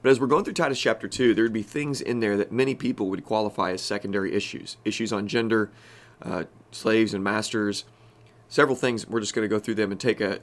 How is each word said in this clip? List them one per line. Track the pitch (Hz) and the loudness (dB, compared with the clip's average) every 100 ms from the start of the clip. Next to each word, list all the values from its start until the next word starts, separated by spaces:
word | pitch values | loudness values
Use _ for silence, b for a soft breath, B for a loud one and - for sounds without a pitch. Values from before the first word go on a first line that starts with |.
But | 131 | 6
as | 127 | 4
we're | 131 | 6
going | 156 208 | 2 2
through | |
Titus | 190 156 131 | -2 -2 0
chapter | 127 113 104 | 0 0 -4
two, | - 123 | 2 4
there | 104 | 6
would | 113 | 2
be | 110 | 0
things | 104 147 147 135 | -4 -6 -4 -4
in | - 120 | -2 0
there | 107 101 | 0 0
that | - | 0
many | 117 135 131 | 0 0 0
people | 120 - 98 | -4 -2 -4
would | 95 - | -4 -2
qualify | 110 104 - 92 | -2 0 -2 -2
as | 92 | -2
secondary | - 104 101 98 98 | -4 -6 -2 -2 0
issues. | 101 - - - - - | -2 -4 -10 -14 -8 -6
Issues | - 113 | -4 -4
on | 104 101 | -2 -2
gender, | 120 113 110 104 B B B B B | 0 2 0 0 B B B B B
uh, | - 90 82 - - | -8 -6 -8 -14 -20
slaves | - 113 110 110 | -6 2 4 4
and | 98 | 0
masters, | 98 107 104 113 104 98 - b b b b b _ | -2 -2 -2 -2 -2 -2 -10 b b b b b _
several | - 143 127 | 2 4 4
things. | 131 113 - | 0 -2 -2
We're | 113 | -4
just | 104 | -2
gonna | 120 107 | -2 0
go | 107 | 0
through | 110 107 | 0 -2
them | 101 | -2
and | 98 | 0
take | 127 101 | -2 0
a | 101 98 | 0 0